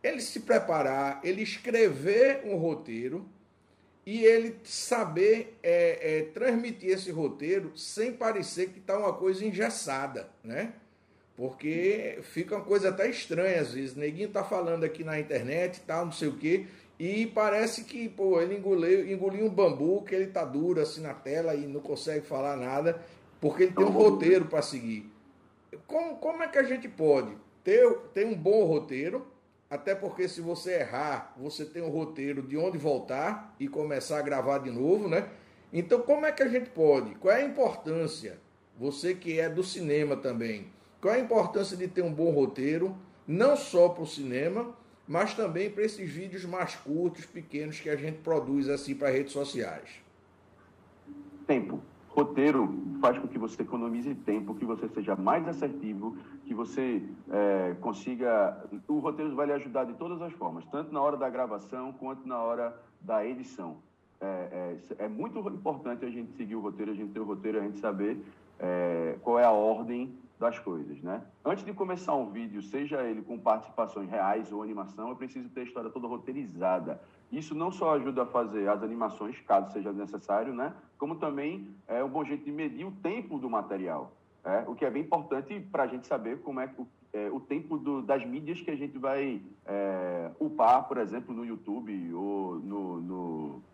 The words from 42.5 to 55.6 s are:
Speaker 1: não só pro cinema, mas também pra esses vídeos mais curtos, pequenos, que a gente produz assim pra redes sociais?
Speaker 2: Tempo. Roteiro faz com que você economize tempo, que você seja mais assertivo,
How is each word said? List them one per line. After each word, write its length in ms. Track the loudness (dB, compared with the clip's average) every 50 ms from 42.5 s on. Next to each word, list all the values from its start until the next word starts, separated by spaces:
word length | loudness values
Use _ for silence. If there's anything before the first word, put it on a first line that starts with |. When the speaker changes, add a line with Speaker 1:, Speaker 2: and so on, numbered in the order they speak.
| 2 -2 0 0 2 2 0 -2 -4 -8 -14 -20 -20 -18 -6
Speaker 1:
não 300 | -2 2 6 6 6 6
só 320 | 6 2 2 8 8 8 8
pro 160 | 8 0 -6
cinema, 680 | -6 -6 -6 -4 -2 -2 0 0 0 0 -2 -4 -4 -8 -16 -20 -20 -20 _ _
mas 260 | -2 0 0 0 0 0
também 360 | -2 -2 -2 0 -2 -2 -2
pra 140 | 0 0 0
esses 260 | 0 0 -4 -8 -8
vídeos 360 | -8 -8 -8 -8 -8 -8 -8
mais 300 | -6 -4 -4 -4 -4 -6
curtos, 500 | -10 -6 -2 0 2 0 0 -2 -4 -18
pequenos, 540 | -14 -14 -14 -12 -6 -6 -6 -6 -6 -8 -8
que 100 | -2 -2
a 60 | -2
gente 240 | -2 -2 -6 -6 -4
produz 500 | 0 2 2 2 2 2 2 2 2 2
assim 260 | 0 -2 -2 -6 -4
pra 140 | 0 2 2
redes 240 | 2 2 0 0 -4
sociais? 560 | -4 -4 -2 -2 -4 -4 -4 -6 -10 -12 -16 -20 -20 -20 _ _ _ _ _ _ _ _ -20 -20 -20 -20 -20 _ -20 -20 -20 -20 -20 _ -18 -16 -16 -16 -18 -18 -10 0
Speaker 2:
Tempo. 340 | 2 2 2 2 -2 -8 -8 -10 -14 -20 -20 -20 -2
Roteiro 640 | 2 2 2 2 2 4 4 6 6 4 2 2 0 -4 -6 -6 -2 4
faz 180 | 4 4 4 4
com 80 | -4
que 100 | -6 -4
você 240 | -4 -4 -4 -4 -6
economize 540 | -6 -4 -2 -4 -2 -2 -4 -4 -4 -4 -6
tempo, 400 | -4 -2 -2 -2 -2 -2 -6 -6
que 80 | -4 -4
você 240 | -4 -4 -4 -4
seja 300 | -6 -4 -4 -2 -2 -2
mais 280 | 0 2 2 2 2 0 -2
assertivo, 680 | -4 -4